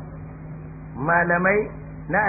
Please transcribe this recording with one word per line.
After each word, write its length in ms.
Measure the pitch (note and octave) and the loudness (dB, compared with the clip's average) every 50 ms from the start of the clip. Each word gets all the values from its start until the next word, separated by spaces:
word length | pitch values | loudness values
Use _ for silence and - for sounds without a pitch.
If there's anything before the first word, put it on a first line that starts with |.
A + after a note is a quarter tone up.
| - - - - - - - - - - - - - - - - - - - | -12 -12 -12 -12 -12 -12 -12 -14 -12 -12 -12 -12 -12 -12 -12 -14 -14 -12 -8
malamai 760 | - C3+ D#3 E3+ E3+ E3+ F3 F3 F3 F3+ F#3+ G3+ G#3+ G#3+ - - - - - - - - - | -2 2 4 4 4 6 4 4 4 4 4 4 4 2 0 -4 -10 -12 -12 -12 -12 -6 0
na 100 | E3 F#3+ G#3+ | 0 2 4